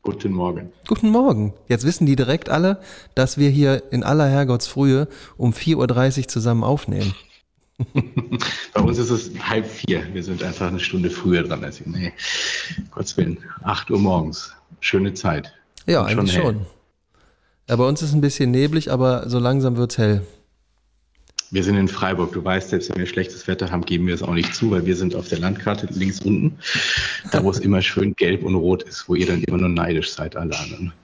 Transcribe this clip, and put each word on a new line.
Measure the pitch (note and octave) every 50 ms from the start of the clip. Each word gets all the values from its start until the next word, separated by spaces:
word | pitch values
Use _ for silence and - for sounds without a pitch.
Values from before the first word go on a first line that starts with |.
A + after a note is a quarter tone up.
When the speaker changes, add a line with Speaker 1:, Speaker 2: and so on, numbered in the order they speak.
Speaker 1:
Guten | _ G2+ G2 - - G2+
Morgen. | F#2+ F2+ F2 F2+ F2 E2+ - - _ _ -
Speaker 2:
Guten | - G#3+ - - A3
Morgen. | G#3+ A#3+ C4 C#4 D#3 G#2+ G#2+ G#2 - - _
Jetzt | - B2 A2 A#2+
wissen | D3+ F3+ - E3
die | C#3+ C#3
direkt | B2+ B2+ A#2 C#3+ E3 - -
alle, | - D#3 F3 F#3+ G3 F#3+ - - - - - - _
dass | B2+ C3 C3 -
wir | C#3+ D3 C#3+
hier | C3+ D3 C#3+ C3+ C3+ B2+ - -
in | - B2 G#2+
aller | - C#3+ D#3 D3+ C3+
Herrgottsfrühe | C3+ C#3 C#3+ B2+ B2 A#2+ - - - C3 C#3 C#3 C3 C3+ D3+ D3+ - - - - -
um | - B2 B2
vier | A2+ - - D#3+ D#3+ C#3+
Uhr | B2+ B2
dreißig | B2 B2 B2+ C3+ C3 C#3 B2 -
zusammen | - A#2+ A2 A#2+ A#2 A2+
aufnehmen. | A2 G#2+ C#3+ C#3+ - - G2 G2 G2+ G2 F#2+ - - _ _ _ _ _ _ _ _ _ _ -
Speaker 1:
<laughs> | B2 - - - - - - C3+ - - - A#2 - - - - - - -
Bei | G#2+
uns | G2+ - - A#2
ist | A#2+ A#2+
es | A#2+ G#2+ - - - -
halb | - - A2+ A2 G#2
vier. | - - - - - F#2 D#2+ D#2 E2
Wir | G2 F#2
sind | E2+ F2+ F#2 F2 F#2
einfach | F#2 E2 - G2 F2
eine | F#2 F2+
Stunde | - - - F#2 F2 F2
früher | - - - - F2+ E3+
dran | E3 F3 - - -
als | - - -
ihr. | - -
Nee, | E2+ F2+ F2+ F2 - - - - - - - - - - - - E3 - - -
Gottes | - - G2+ - -
Willen. | - F2 E2+ E2 - - - - - -
Acht | F#2 F#2 - - -
Uhr | - G2
morgens. | G2+ F#2+ F#2 E2+ D#2 D#2 D#2+ - - - - _ _ _ - _
Schöne | - - - F#2+ G2 G2+ F#2
Zeit. | - - F#2+ D#2 D2 C#2+ - _ _ _ _ _ - - -
Speaker 2:
Ja, | E3+ C#3
Speaker 1:
Und | G#2 G#2
schon | A2 -
Speaker 2:
eigentlich | G2+ F#2+ F#2
Speaker 1:
hell. | E3+ D#3
Speaker 2:
schon. | B2 G#2+ G#2+ F#2 - - _ _ _ _ _ _ _ _ _ _ _ _ _ _ _ _ _ _ -
Ja, | A#2+
bei | A#2 B2
uns | C3 D3 D3
ist | E3 D3
ein | D3 D3+
bisschen | C#3+ C#3+ C#3 - C#3+ B2
neblig, | B2 C3 C#3+ D3+ D#3 D#3+ D3+ -
aber | - B2+ C3 B2+ B2+ B2 - A#2+
so | B2 B2
langsam | A#2+ B2 C3+ C#3 C3 B2+ A#2+
wird's | A#2 B2 A#2+ -
hell. | - A2 G#2 G#2 G2 F#2 - - _ _ _ _ _ _ _ _ _ _ _ _ _ _ _ _ _ _ _ _ - - _
Speaker 1:
Wir | - G2
sind | F2 G2 G2+
in | G2 F#2+
Freiburg. | F#2 - - G2+ F#2 F#2+ F2 F2 F2
Du | - F#2 D#2
weißt, | F#2+ F#2 F#2+ - -
selbst | G#2 F2+ - -
wenn | -
wir | F2+ F2+
schlechtes | - - - F2+ - - - -
Wetter | - F#2 - F#2+ E2+
haben, | F2 F2
geben | E2+ - F2 E2+ F2+ F2+
wir | F2
es | E2
auch | - F2 F2
nicht | E2+ E2+ -
zu, | - - A#2+ A2
weil | G2+ F2+ E2+
wir | F#2 F2+
sind | F2 F#2 F2+ F2
auf | F2 E2+ -
der | F2 D#2+
Landkarte | F2 F#2+ G2+ - - G#2 G#2 - - F2+
links | - F#2+ F#2+ F#2+ F#2+ -
unten, | - G2 G#2 - - - - - - - - - - - - - - - - - - -
da | - F#2+ F2+
wo | G2
es | F#2 -
immer | - G2 G2 F#2
schön | F#2+ - - - G2 G2+ F#2+
gelb | - F#2+ F2 F#2+ F#2+
und | F2+ F#2+ F#2+
rot | F2+ E2 F2+ F#2 F2+
ist, | - - - - - -
wo | F2+
ihr | F2+ F2+
dann | F2 F2+ F2 -
immer | F#2 F2+ F2
nur | F2+ F2+
neidisch | F2 E2+ E2+ E2 E2 D#2+ D#2 -
seid, | - - - D#2+ -
alle | - E2+ D#2+ - -
anderen. | D2+ E2 D#2 - F2+ F2 - _